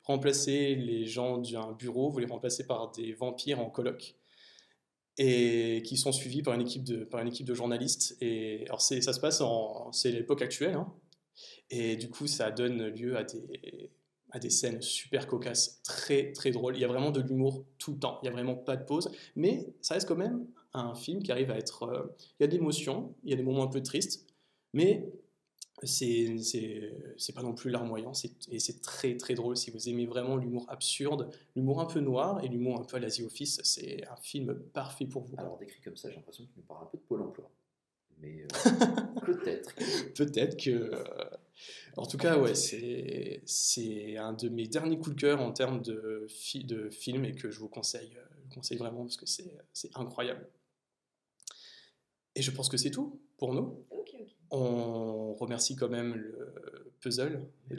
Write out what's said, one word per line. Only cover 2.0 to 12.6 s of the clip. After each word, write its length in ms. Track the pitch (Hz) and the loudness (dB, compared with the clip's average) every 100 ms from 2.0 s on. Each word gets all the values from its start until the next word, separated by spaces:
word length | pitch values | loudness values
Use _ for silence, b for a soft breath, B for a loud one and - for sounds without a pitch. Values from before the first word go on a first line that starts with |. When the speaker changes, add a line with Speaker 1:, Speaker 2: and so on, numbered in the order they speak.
| 139 | 2
Speaker 1:
vous 120 | 139 | 2
les 60 | 120 | -2
remplacez 400 | 117 123 - 135 | -2 -2 -2 0
par 260 | 117 113 | -2 -2
des 200 | - 113 | -4 -6
vampires 480 | 110 127 123 143 139 | -2 -4 -2 -2 0
en 80 | 113 | 0
coloc, 460 | - 117 - - - B B B B B B _ _ _ - | 0 0 -2 -8 -16 B B B B B B _ _ _ 4
et 640 | 135 123 120 117 113 113 | 6 8 8 6 4 2
qui 120 | 113 127 | 0 2
sont 160 | 139 | 2
suivis 300 | 135 127 135 | 2 0 0
par 120 | 139 | 2
une 80 | 120 | 2
équipe 220 | 123 135 | 2 -2
de, 200 | 127 113 | -2 -4
par 160 | 110 120 | -2 -2
une 80 | 117 | -2
équipe 180 | 120 127 | -4 -2
de 80 | |
journalistes. 600 | 120 120 117 127 - - - | -2 0 0 2 2 0 0
Et, 440 | 120 113 110 110 - | 0 0 -2 -4 -4
alors, 140 | 117 | 2
c'est, 200 | - 131 | 4 4
ça 100 | 127 | 4
se 80 | 123 | 4
passe 200 | 151 165 | 4 4
en, 520 | 131 117 110 110 120 | 4 4 0 -4 -4
c'est 180 | - 127 | 2 2
l'époque 300 | 117 117 147 | 2 2 2
actuelle, 320 | 123 - 175 | 2 0 2
hein. 180 | 180 - - _ - _ B B B _ | 2 -2 -8 _ -20 _ B B B _
Et 260 | 120 113 113 | 0 2 0
du 140 | 120 | -2
coup, 160 | - 147 | -4 -2
ça 240 | - 110 | 0 0
donne 380 | 110 | 2